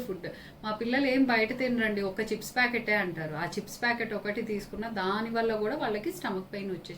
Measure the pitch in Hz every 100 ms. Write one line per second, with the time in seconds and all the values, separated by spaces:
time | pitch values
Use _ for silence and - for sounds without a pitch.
0 | - 175 156 - - - 214 214 233 262
1 | 277 262 254 226 220 247 254 240 220 202
2 | 196 190 214 214 - 254 247 240 220 208
3 | 185 165 156 151 175 208 196 - 240 233
4 | 226 202 208 208 208 208 - 196 226 208
5 | 185 214 226 233 226 214 208 302 254 208
6 | 339 - 240 190 190 202 196 175 -